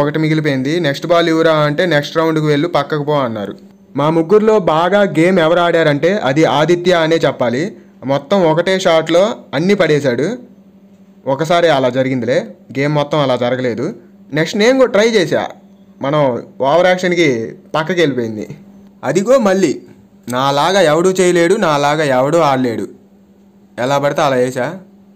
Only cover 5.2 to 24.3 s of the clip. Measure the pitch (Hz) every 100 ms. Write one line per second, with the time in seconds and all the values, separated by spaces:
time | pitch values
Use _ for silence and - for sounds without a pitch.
5.2 | 175 190 160 175 175 165 156 143 160 202
6.2 | 131 143 160 139 160 175 180 170 160 165
7.2 | 151 - 123 120 190 - - - 131 139
8.2 | 139 202 165 156 175 190 185 160 160 160
9.2 | 208 240 - 135 180 202 160 147 135 117
10.2 | 165 247 - - - _ - _ _ _
11.2 | 127 135 160 175 170 139 127 127 131 131
12.2 | 117 156 226 - - 123 143 151 143 156
13.2 | 135 123 123 127 127 107 156 - - -
14.2 | - 139 165 208 220 269 247 196 226 220
15.2 | 156 120 95 - - _ - - 135 151
16.2 | 139 120 - - 131 165 180 185 185 175
17.2 | 160 117 110 - - 151 160 175 143 123
18.2 | 113 107 - - - - - - 123 165
19.2 | 208 269 208 190 160 - - - - _
20.2 | - 123 139 143 160 196 160 156 185 185
21.2 | 180 175 170 214 175 143 143 151 147 127
22.2 | 135 170 147 131 127 107 98 - - _
23.2 | _ _ _ _ _ - 127 143 143 147
24.2 | 143